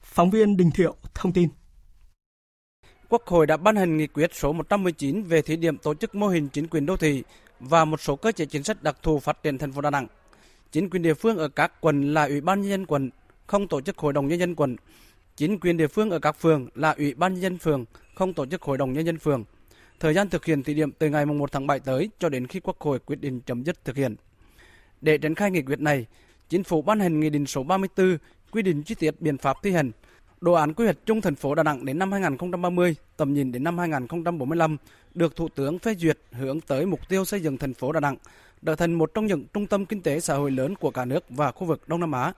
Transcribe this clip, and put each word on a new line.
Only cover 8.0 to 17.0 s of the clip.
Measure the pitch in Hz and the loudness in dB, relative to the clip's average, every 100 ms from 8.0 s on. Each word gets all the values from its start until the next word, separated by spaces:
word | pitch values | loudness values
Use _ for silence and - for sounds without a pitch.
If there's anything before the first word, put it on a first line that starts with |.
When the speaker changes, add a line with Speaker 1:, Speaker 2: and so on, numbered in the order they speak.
Speaker 2:
số | - 139 | -4 -2
cơ | 220 | -2
chế | - 147 | -2 -4
chính | 147 | -4
sách | 143 214 | -4 -2
đặc | 151 139 | -2 -2
thù | 165 151 | 0 0
phát | 147 - | 0 -2
triển | 156 131 | -4 -4
thành | 143 | -6
phố | 139 | -2
Đà | 147 | -2
Nẵng. | 143 127 _ _ _ _ _ _ | -2 -4 _ _ _ _ _ _
Chính | 156 170 | -4 -2
quyền | 180 | 0
địa | 165 | 0
phương | 151 226 208 | 2 0 0
ở | 151 | -4
các | - 160 _ | 0 -2 _
quận | 160 143 143 | 0 2 2
là | 156 | 2
Ủy | 147 143 | 2 0
ban | 156 196 | 0 0
Nhân | 196 | 0
dân | 196 185 | -4 -2
quận, | 143 131 _ _ _ - | -2 -2 _ _ _ -4
không | 202 202 | -2 0
tổ | 147 | -4
chức | - - | -4 -4
Hội | 147 | -2
đồng | 143 139 | 0 0
Nhân | 170 | 0
dân | 175 | 0
quận. | 160 139 120 _ - _ _ _ - | 0 -2 -2 _ -20 _ _ _ -4
Chính | 151 202 | -2 0
quyền | 180 170 | 0 2
địa | 151 | 2
phương | - 214 | 2 0
ở | 165 | 0
các | 151 - | -2 2
phường | 165 151 127 | 2 2 0
là | - 156 | -2 0
Ủy | 147 | 0